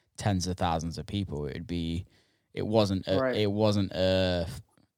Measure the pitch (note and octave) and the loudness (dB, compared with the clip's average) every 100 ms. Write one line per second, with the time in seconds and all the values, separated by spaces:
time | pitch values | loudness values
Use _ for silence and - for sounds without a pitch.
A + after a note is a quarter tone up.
0 | _ - A2 F#2+ F2+ F2+ F2+ E2 E2 D#2 | _ -4 0 0 -2 -2 0 0 -2 -8
1 | D2+ G2+ G2 D2 C#2+ C2 E2+ F2 E2 E2 | -6 -4 -4 -4 -6 -8 -6 -4 -2 -4
2 | - _ _ _ _ - G2 A2 G2+ G2 | -6 _ _ _ _ -8 0 4 4 2
3 | - F#2+ C3 A#2 G#2 G2+ G#2+ G2+ F#2+ - | 0 2 2 2 0 2 4 4 2 2
4 | F#2 F#2+ F#2 F2 E2 - - _ _ | 2 4 2 0 -2 -8 -16 _ _